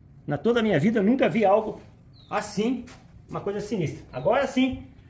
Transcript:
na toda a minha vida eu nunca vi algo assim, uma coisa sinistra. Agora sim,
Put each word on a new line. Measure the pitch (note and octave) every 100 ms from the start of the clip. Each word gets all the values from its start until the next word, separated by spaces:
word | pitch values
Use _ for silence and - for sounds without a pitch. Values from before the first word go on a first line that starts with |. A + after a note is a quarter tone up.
| - - -
na | D3
toda | A3+ A#3+
a |
minha | A3 D#3+
vida | F#3+ A3+
eu |
nunca | F#3+ F3 E3
vi | F#3 F#3+
algo | A3 G#3+ - - - - - -
assim, | G#3 G3+ F#3+ A3+ C4+ - - - - -
uma | D#3+
coisa | G3+ G3+
sinistra. | - A3 D3 - -
Agora | C3 F3 C4 C4+
sim, | B3+ C4 - - - -